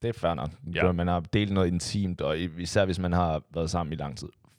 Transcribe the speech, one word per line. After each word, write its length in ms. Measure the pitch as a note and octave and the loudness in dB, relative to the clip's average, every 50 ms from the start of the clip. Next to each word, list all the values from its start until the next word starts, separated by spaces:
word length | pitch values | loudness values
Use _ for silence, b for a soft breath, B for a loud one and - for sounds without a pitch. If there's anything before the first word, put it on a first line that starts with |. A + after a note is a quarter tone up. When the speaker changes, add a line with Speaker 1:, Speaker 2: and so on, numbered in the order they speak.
Speaker 1:
Det 80 | - A#2 | -6 -6
er 100 | - - | -4 0
fair 140 | - E2+ E2+ | 0 0 0
nok. 160 | C#2 B1 D#2 - - - - F2 | 0 -2 -6 -8 -10 -10 -6 -2
Speaker 2:
Ja. 160 | E2+ F2+ F2+ | 2 2 2
Speaker 1:
Man 160 | F2+ E2+ F2 F2 | 2 2 2 2
har 120 | F2 F2 | 0 0
delt 320 | E2 - - G#2 G#2 G2+ | 0 0 0 0 2 2
noget 160 | G2 F#2+ F#2 F2 | 2 2 2 2
intimt, 540 | F2 F2 - - - G#2 G2+ F#2 F2 - | 2 0 -2 -2 -2 -2 0 -2 -2 -2
og 180 | - C#2+ D#2 D#2+ | -2 -2 0 -2
i-, 100 | F2+ F2 D#2 E2+ | -2 -4 -6 -6
især 280 | F2 E2 - G#2+ G2 | -8 0 2 4 4
hvis 140 | F#2 F2+ F2 | 4 2 0
man 140 | F#2 F2 F2 | 0 2 2
har 280 | F2+ F2+ E2 D#2 D2+ - _ - | 4 4 2 0 -2 -4 _ -4
været 160 | E2+ E2 D#2+ | -4 -2 0
sammen 240 | E2 F2 E2+ D2 D#2+ | 0 -2 -2 -2 -4
i 20 | |
lang 220 | D2+ D2 D2 - - | -6 -6 -8 -8 -10
tid. 100 | - - - _ _ _ _ | -12 -14 -16 _ _ _ _